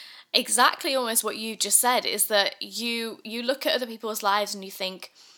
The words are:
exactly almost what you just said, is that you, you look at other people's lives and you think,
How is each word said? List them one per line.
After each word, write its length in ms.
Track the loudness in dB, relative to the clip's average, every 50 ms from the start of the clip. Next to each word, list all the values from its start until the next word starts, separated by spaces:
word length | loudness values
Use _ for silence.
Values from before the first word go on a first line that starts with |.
| -14 -18 -20 -20 -8 _
exactly 640 | -2 -2 0 2 4 6 6 4 4 2 -2 -2 0
almost 260 | 0 0 0 0 0
what 140 | 0 0 -4
you 180 | -4 -4 -6 -4
just 240 | -2 2 4 4 4
said, 260 | 6 4 4 4 2
is 200 | 0 0 0 0
that 300 | 2 4 4 4 2 -2 -6
you, 600 | -12 -12 -8 -6 -4 -2 -2 -2 -4 -6 -8 -10
you 220 | -10 -8 -8 -4 -2
look 220 | -2 -2 0 0
at 80 | 0 0
other 100 | 0 -2
people's 380 | -4 -8 -8 -6 -6 -6 -2 0
lives 280 | 2 2 2 0 -2
and 120 | -4 -8 -10
you 60 | -12
think, 400 | -8 -6 -6 -6 -6 -10 -14 -18 _ -20 -20 -20 -20